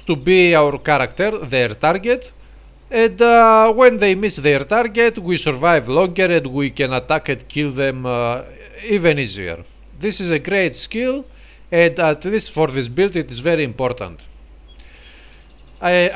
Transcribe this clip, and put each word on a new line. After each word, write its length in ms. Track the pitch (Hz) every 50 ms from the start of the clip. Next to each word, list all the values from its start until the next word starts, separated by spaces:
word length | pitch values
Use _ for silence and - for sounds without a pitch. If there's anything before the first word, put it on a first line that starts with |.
| - -
to 80 | 165
be 400 | 143 127 175 185 185 180 175 170
our 240 | 156 147 147 139 135
character, 580 | - 156 151 139 127 113 - - 190 214 214 202 160
their 300 | 123 135 131 123 113 107
target. 560 | - - 156 175 196 196 233 247 254 - - - - - - - - - - - - - -
And, 300 | 277 226 226 226 180 185
uh, 500 | 233 240 233 233 226 226 220 220 220 226
when 280 | 214 233 254 247 233 208
they 160 | 202 202 185
miss 220 | 190 214 208 - 151
their 260 | 135 147 143 135 139
target, 560 | - 208 233 240 233 196 233 233 233 233 220
we 180 | 175 175 180 151
survive 500 | - 156 135 127 147 175 170 151 117 117
longer 380 | 131 160 190 185 170 196 190
and 220 | 175 175 165 135 135
we 240 | 127 143 143 135
can 200 | - - 139 127
attack 380 | 131 123 123 - 151 156 - -
and 180 | 135 - - -
kill 220 | - 147 147 143
them, 340 | 127 131 139 135 131 127 127
uh, 380 | 127 123 120 120 117 120 131 - - - - - - - - 208
even 360 | 220 208 202 165 170 151 143
easier. 440 | 135 107 95 101 92 87 82 82 85 - - - - - - 135
This 200 | 160 214 208 -
is 120 | 196 175
a 80 | 165 147
great 360 | - 180 202 196 185 156 -
skill, 480 | - - - - 226 247 254 262 277 269 - - - - - - - - -
and 280 | 180 170 170 170 165 170
at 260 | 170 156 151 151 -
least 240 | 185 214 214 - -
for 140 | - 156 156
this 220 | 143 131 139 123 117
build 280 | 123 160 190 202 180
it 140 | 170 147 127
is 80 | 123 117
very 260 | 123 170 170 156 143
important. 580 | 127 - 131 131 123 131 - 104 87 85 - - - - - - - - - - - - - - - - - - - - - - - - - - - - - - - - -
I, 300 | 190 180 180 180 175 180 -